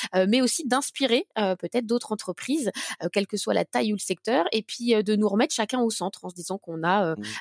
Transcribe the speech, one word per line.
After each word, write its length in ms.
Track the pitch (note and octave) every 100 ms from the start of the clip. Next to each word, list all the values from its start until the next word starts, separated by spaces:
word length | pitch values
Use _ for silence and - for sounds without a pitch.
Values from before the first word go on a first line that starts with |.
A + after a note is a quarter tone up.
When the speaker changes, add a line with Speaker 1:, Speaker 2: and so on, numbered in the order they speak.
| A3+
Speaker 1:
euh, 140 | F#3 F#3+
mais 100 | B3
aussi 280 | B3 - C#4
d'inspirer, 580 | B3+ - - C4 B3 G4+ -
euh, 160 | G3 F3+
peut-être 320 | E3+ A#3+ A3
d'autres 240 | A#3+ -
entreprises, 580 | G#3+ - F3 - D#4 G#3+ - - -
euh, 80 | E3+
quelle 140 | G3+ G3
que 120 | G3+
soit 180 | G#3+ G3
la 100 | -
taille 260 | B3 A3
ou 40 | G#3
le 40 |
secteur, 440 | - F3+ - C#4 E4+
et 100 | A3
puis, 320 | - - A#3+
euh, 80 | G#3+
de 140 | G3+ G#3
nous 120 | G#3+
remettre 280 | G3+ D4+ -
chacun 240 | G#3+ B3+
au 100 | A#3
centre 360 | - F#3 - F#3
en 40 |
se 60 | F3
disant 240 | E3+ F#3+
qu'on 240 | - E3
a, 220 | E3 G3+ E3+
euh, 100 | D#3+
Speaker 2:
Mmh. 80 | G#2+ -